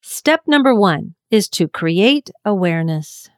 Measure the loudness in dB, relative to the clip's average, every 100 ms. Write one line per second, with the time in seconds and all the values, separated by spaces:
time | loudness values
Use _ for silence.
0 | -14 -6 -2 -2 0 2 4 4 2 0
1 | -6 -16 _ 0 0 -4 -4 -2 -2 0
2 | 2 0 -4 -10 -4 -2 -2 -2 -2 -4
3 | -8 -18 -20